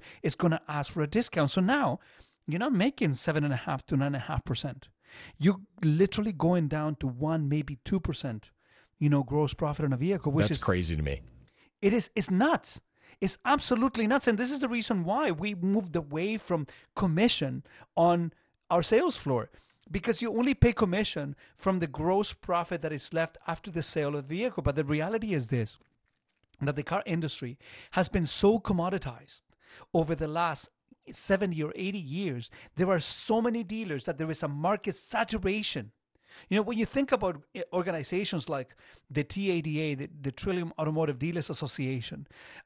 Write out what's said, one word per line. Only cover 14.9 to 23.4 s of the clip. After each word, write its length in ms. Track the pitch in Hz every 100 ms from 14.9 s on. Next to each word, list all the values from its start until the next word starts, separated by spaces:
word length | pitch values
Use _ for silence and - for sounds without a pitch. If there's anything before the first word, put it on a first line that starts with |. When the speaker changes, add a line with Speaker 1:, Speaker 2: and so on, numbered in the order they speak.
| 202
Speaker 1:
why 280 | 170 240 302
we 220 | 165 208
moved 420 | 190 185 208 180
away 420 | 165 143 151 196 220
from 300 | - 170 143 - _
commission 680 | - 185 160 233 - 139 127 - - -
on 380 | - 170 175 165 - _ _ -
our 120 | 175
sales 340 | 160 220 359
floor, 340 | - 143 123 - - _ _ -
because 300 | 170 233 -
you 140 | 233
only 180 | 220 254
pay 200 | 262 233
commission 640 | - 202 185 208 156 143 - -
from 240 | - 190 185
the 80 | 165
gross 460 | 131 165 196 208
profit 480 | - - 175 165 170
that 100 | 156
is 220 | 147 -
left 240 | 165 160 -